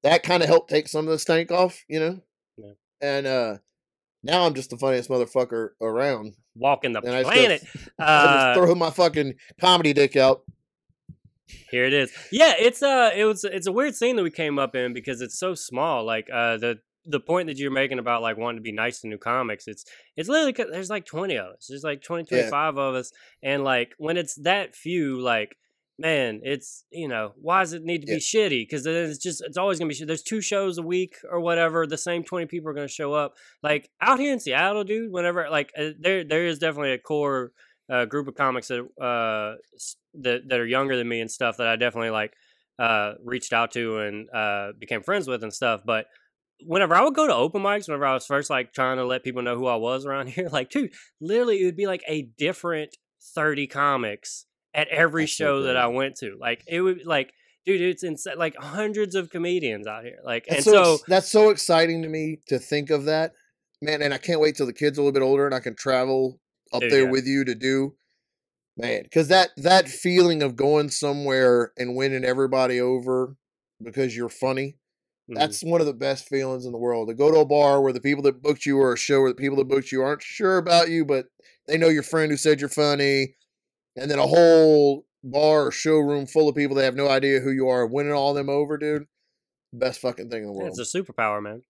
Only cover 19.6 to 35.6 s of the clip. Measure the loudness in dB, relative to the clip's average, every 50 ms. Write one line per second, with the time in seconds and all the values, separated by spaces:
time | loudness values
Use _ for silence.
19.6 | -12 -18 -18 -18 -20 -20 -20 -20 _ _ _ -10 -4 -2 0 0 0 0 -2 -4
20.6 | -6 -6 -6 -10 -8 -8 -8 -10 -10 -10 -8 -8 -6 -4 -4 -6 -6 -10 -16 _
21.6 | -20 -18 -16 -10 -8 -8 -8 -8 -10 -10 -10 -10 -6 -2 0 0 0 0 0 -2
22.6 | -2 -2 -2 -2 -4 -2 -4 -4 -8 -10 _ _ -20 _ _ _ -6 -4 -4 -2
23.6 | 0 0 0 0 -2 -4 -10 _ -6 -4 -4 -4 -4 -6 -10 -4 -2 0 0 0
24.6 | -2 -8 -14 -14 -10 -6 -4 -2 -2 -2 -4 -4 -2 0 0 -2 -2 -6 -12 _
25.6 | _ _ _ _ _ _ _ -6 -4 -2 0 0 -2 -2 -6 -8 -8 -8 -8 -8
26.6 | -10 -16 -20 -20 _ _ -14 -12 -10 -8 -6 -6 -6 -8 _ _ -4 0 0 0
27.6 | 0 0 -6 -10 -6 -6 -6 -6 -4 -6 -6 -4 -4 -2 0 0 0 2 0 -2
28.6 | -4 -6 -8 -6 -4 -4 -2 -2 -4 -4 -8 -8 -8 -10 -10 -10 -12 -10 -6 -2
29.6 | -2 -2 -2 -2 -4 -6 -6 -8 -6 -8 -8 -8 -6 -6 -6 -6 -4 -4 -4 -2
30.6 | -2 -2 -4 -6 -6 -4 -2 -2 -4 -4 -8 -20 -14 -8 -6 -4 -2 0 2 2
31.6 | 2 2 2 -2 -2 -2 -4 -8 -6 -6 -6 -6 -6 -8 -8 -8 -8 -8 -10 -10
32.6 | -10 -8 -8 -8 -10 -10 -10 -8 -6 -2 -2 -2 -2 -4 _ _ -20 _ _ _
33.6 | -2 -2 -2 -2 _ _ _ _ 2 2 2 2 2 -2 -2 -4 -4 -2 0 2
34.6 | 2 2 0 -2 -4 -4 -4 -6 -6 -6 -4 -2 -2 0 0 -2 -4 -2 -2 -2